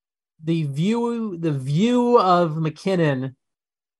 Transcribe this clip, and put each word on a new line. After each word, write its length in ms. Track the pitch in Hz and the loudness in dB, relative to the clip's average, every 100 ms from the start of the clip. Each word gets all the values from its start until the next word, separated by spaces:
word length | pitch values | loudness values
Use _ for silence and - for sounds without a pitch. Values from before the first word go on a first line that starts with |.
| _ _ _ _ | _ _ _ _
the 200 | 160 165 | -4 -2
view, 760 | 147 135 180 233 233 233 220 170 | -2 -2 -2 0 -2 -4 -6 -6
the 140 | 165 | -4
view 680 | 139 131 147 226 247 240 240 | -4 -2 0 2 2 4 4
of 320 | 190 175 175 | 4 4 2
McKinnon 840 | 156 160 151 - 190 156 135 131 127 _ _ _ _ _ _ | -2 -6 -4 -2 0 2 0 -4 -10 _ _ _ _ _ _